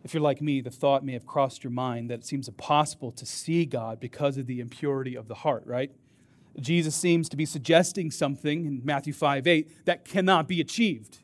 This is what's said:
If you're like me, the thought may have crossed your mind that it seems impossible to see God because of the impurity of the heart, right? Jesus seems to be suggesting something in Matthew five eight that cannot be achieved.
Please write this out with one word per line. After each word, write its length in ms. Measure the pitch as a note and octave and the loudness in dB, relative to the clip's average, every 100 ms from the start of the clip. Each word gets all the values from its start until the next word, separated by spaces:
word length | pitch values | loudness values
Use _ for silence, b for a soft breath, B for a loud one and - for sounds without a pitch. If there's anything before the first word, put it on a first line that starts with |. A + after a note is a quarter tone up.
If 100 | - | -4
you're 80 | D#3+ | 2
like 180 | D3 C3+ | 2 2
me, 180 | D3 C3+ | 0 -2
the 100 | A#2+ | -4
thought 340 | - C#3+ C3+ | 0 4 4
may 100 | C#3 | 0
have 120 | B2 - | -8 -4
crossed 380 | D3 C3+ - | 0 0 -2
your 80 | C3 | -6
mind 380 | B2 B2+ A#2+ A#2 | -4 -4 -4 -6
that 100 | A#2+ | -8
it 60 | - | -6
seems 220 | C#3 C3 | -8 -8
impossible 640 | G#2 - D3 D3+ - B2+ | -12 2 2 2 -4 -10
to 120 | - B2 | -10 -12
see 400 | - - E3 D#3+ | -10 0 0 2
God 340 | B2 A2+ A2+ | -2 -6 -8
because 380 | A#2+ - C#3+ C3+ | -12 -2 -2 0
of 100 | B2+ | -6
the 120 | B2 | -6
impurity 560 | A#2 - D3 C3+ C3 B2 | -8 -4 -2 -2 -4 -8
of 120 | A2 | -12
the 80 | A2 | -4
heart, 280 | D#3 A#2 - | -2 -2 -2
right? 260 | B2 C3+ _ b b b b b - | -4 -4 _ b b b b b -8
Jesus 340 | B2+ E3+ D#3 | 2 2 2
seems 360 | D3+ F3+ E3+ D#3 | 0 4 4 2
to 80 | C#3+ | -4
be 80 | D3+ | -4
suggesting 680 | D#3 B2+ E3 F3+ - D#3+ | -4 6 6 6 -2 -6
something 540 | - C#3+ C#3 D3+ D#3 D#3+ | -2 -2 -2 -2 -2 -4
in 160 | C3+ | -4
Matthew 300 | C3 C#3+ C#3+ | -2 -2 -4
five 340 | C#3+ D3+ C#3 C#3+ | 0 2 2 4
eight 380 | D#3+ D3+ - F#3 | 4 2 -4 -2
that 180 | F3 | -2
cannot 440 | - G3 F#3 F3+ D3+ | -2 0 4 4 4
be 120 | F3 | -2
achieved. 600 | D3+ - A3 A#2 G#2+ - | -2 2 0 0 -10 -20